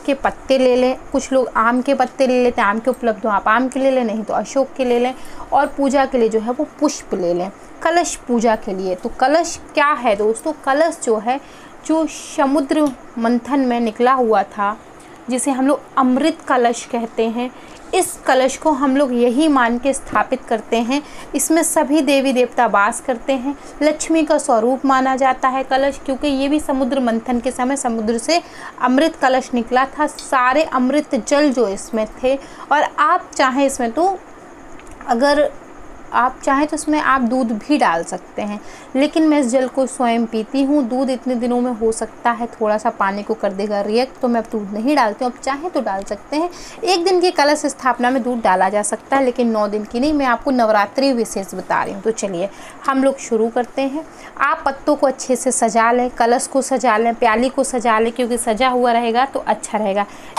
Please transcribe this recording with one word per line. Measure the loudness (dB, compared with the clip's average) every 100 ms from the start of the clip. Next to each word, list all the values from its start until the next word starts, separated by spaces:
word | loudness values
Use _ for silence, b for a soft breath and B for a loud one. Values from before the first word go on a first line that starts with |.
| -2
के |
पत्ते | -2 -2 -4 0 2
ले | 4 4
लें, | 2 0 -4
कुछ | -4 0
लोग | 0 2 2
आम | 2 2
के | 0
पत्ते | 0 0 2 2
ले | 4
लेते | 2 2
हैं, | 2
आम | 2
के | -2
उपलब्ध | 0 -2 -2
हो | 0
आप | 0 2
आम | 2 2
के | 0
ले | 2
लें, | 2
नहीं | 0 -2
तो | -2
अशोक | -4 -2 -2 -2 -2
के |
ले | 0 2
लें। | 0 -4 B B B
और | 0 0
पूजा | 0 0 2 2
के | 2
लिए | 2
जो | 0
है | -2
वो | -4 -6 -2
पुष्प | -2 -2 -6
ले | -4 0
लें, | -2 -4 -8 B -6
कलश | 0 2 0 -4 -2
पूजा | 0 2 0
के | -2
लिए। | -6 -4
तो | -4 -6 0
कलश | 2 2 0 -6 -6
क्या | 0 2
है | 2 0 2
दोस्तों? | 0 0 -4 -6
कलश | -2 2 0 0
जो | -2 0
है, | 0 -4 B B B B -2
जो | 0 0
समुद्र | -6 -10 -2 2 2 0 2 0 -2 -12 -4
मंथन | 0 0 0 0
में | 2 0
निकला | -2 2 4
हुआ | 4 4 2
था, | 2 -2 -2 -4 -12 -20 B B -6
जिसे | -2 -2
हम | 0 2
लोग | 0 -2 0
अमृत | 2 4 2 -2 -2
कलश | 2 2 0
कहते | -4 -6 -6 -2 -2
हैं, | -2 -6 B B B -4
इस | -2 0 -2 0
कलश | 2 2 0
को | 0
हम | 2 2 2
लोग | 2
यही | 2 2 4 4
मान | 4 2 0
के | 0
स्थापित | -2 -2 -2 0 -4
करते | -2 -4 -2 -2
हैं। | 0 -2 -4 B B
इसमें | -4 2 2
सभी | 2 0 2 2
देवी | 4 2 4
देवता | 2 0 2 2
वास | 4 2 0
करते | -4 -4 -2
हैं, | -2 -2 -8 B B
लक्ष्मी | 0 0 0 0
का | 4 2
स्वरूप | 2 2 2 0 2
माना | 2 2 2
जाता | 0 2 0
है | -2
कलश, | 0 0 0 -2
क्योंकि | -6 -2 0
ये | 0 0
भी | 0
समुद्र | 0 -2 0 0
मंथन | 0 -2 -2 -2
के | -2
समय | -2 -2 -2
समुद्र | -2 -2 -2 -2
से | 0 0 B B B B
अमृत | 2 4 2 2
कलश | 2 2 0
निकला | -4 0 0 0 0
था। | -2
सारे | -2 -2 2 2 2
अमृत | 0 0 2 0 0 -4 0
जल | 2 2
जो | 2 0
इसमें | -2 -6 -4 -4 -4
थे, | -2 -2 B B B
और | 0 0 0
आप | 2 2 -2
चाहें | 0 0 2 0
इसमें | 0 -4
तो, | 0 0 0 -8 -20 -20 -20 -18 -18 -18 -16 -2
अगर | 2 4 4 2 -2 -18 -18 -18 -18 -4
आप | 0 0 -2
चाहें | 0 0 0
तो | -2
इसमें | -2 0
आप | 2 2
दूध | 2 0 0 -4
भी | 0 2
डाल | 2 2
सकते | -4 -10 -10 -8
हैं, | -8 -8 B B B 0
लेकिन | 0 4 4
मैं | 4
इस | 2
जल | 0 0
को | 0 -2
स्वयं | 0 0 2 0
पीती | -4 -2 0
हूँ। | 2 2 0
दूध | 0 -2
इतने | -2 -2
दिनों | -2 0 0
में | -2
हो | 0 -2
सकता | -2 -6 -4 -2
है | -2 -6
थोड़ा | -2 0 0
सा | -2
पानी | -2 -2 -2
को | -4
कर | -4 -4
देगा | -4 -4 -2
रिएक्ट, | 0 0 -2 -2
तो | -2
मैं | 0
अब | -2
दूध | -6 -6
नहीं | -4 0 2
डालती | 2 0
हूँ। | -6
आप | -4
चाहें | -6 -4 -4
तो | -4
डाल | -4 -6
सकते | -6 -10 -6 -4
हैं। | -4 B B B
एक | 0 0
दिन | 2 2
की | 2
कलश | 2 2 2 -2
स्थापना | -2 -2 0 0
में | 0
दूध | 0 0
डाला | 2 4 2
जा | 0
सकता | -2 -6 -2 0
है, |
लेकिन | 2 2 0
नौ | 0 0
दिन | -2
की | -4 -2
नहीं, | 0
मैं | 2 2
आपको | 0 0
नवरात्रि | 2 4 4 2 2 2
विशेष | 2 -2 -4 -6
बता | -10 -2 -2
रही | -2
हूँ। | -4
तो | -4
चलिए | -2 -4 -4 -6 B B B -2
हम | 2
लोग | 2 0
शुरू | -2 0 0
करते | 0 -4 -4
हैं। | -4 -4 -10 B B -4
आप | -2 0 -2
पत्तों | -2 0 2
को | 2
अच्छे | 0 -2 -2
से | 0
सजा | 0 2 4 4
लें, | 2 0
कलश | 0 2 2 0
को | -2
सजा | 0 0 2 2
लें, | 2
प्याली | 2 2 2 2
को | 0
सजा | -2 0 2 2
लें, | 2
क्योंकि | 0 -2 -2
सजा | -2 0 2
हुआ | 2 2
रहेगा | 2 2 0
तो | 0 -2
अच्छा | -2 -4 -2 -2
रहेगा। | 0 -2 -4 B B